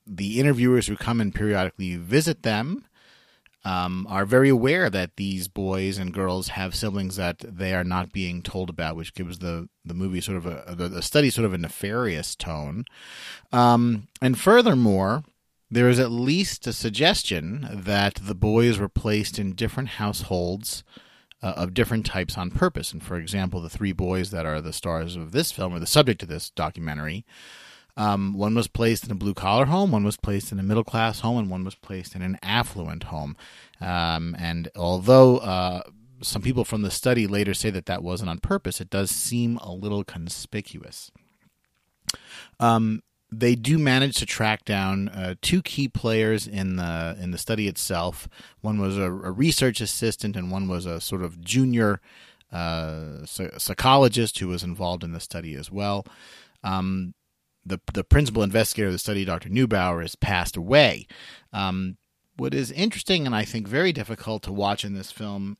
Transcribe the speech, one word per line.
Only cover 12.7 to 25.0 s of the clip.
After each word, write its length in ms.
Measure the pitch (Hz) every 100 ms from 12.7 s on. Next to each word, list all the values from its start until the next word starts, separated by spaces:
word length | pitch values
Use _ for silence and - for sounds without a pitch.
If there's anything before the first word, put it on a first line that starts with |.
| 92 127 - - - - - _
Um, 560 | 123 120 120 120 110 - -
and 180 | 127 127
furthermore, 840 | 185 233 226 135 113 95 95 127 151 _ _ _ _
there 180 | 117 123
is 80 | 123
at 140 | 127
least 560 | 120 127 170 196 - 120
a 60 |
suggestion 920 | 107 117 104 160 202 - 85 80 127 139
that 480 | 101 92 101 101 101
the 140 | 98 92
boys 420 | 107 113 120 104
were 100 | 101
placed 520 | - 110 107 104 -
in 140 | 98
different 360 | 90 113 - 131
households, 920 | - 104 101 - 90 87 101 117 - - - - _ _ -
uh, 120 | 95 85
of 160 | 90
different 320 | 92 117 113 -
types 320 | 95 87 -
on 140 | 90
purpose. 420 | - 180 - -
And 80 | 80
for 160 | - 87
example, 440 | 80 98 95 90
the 80 | 82
three 220 | - 101
boys 360 | 90 90 92 90
that 160 | 95 80
are 160 | 78
the 120 | 82
stars 420 | - 92 82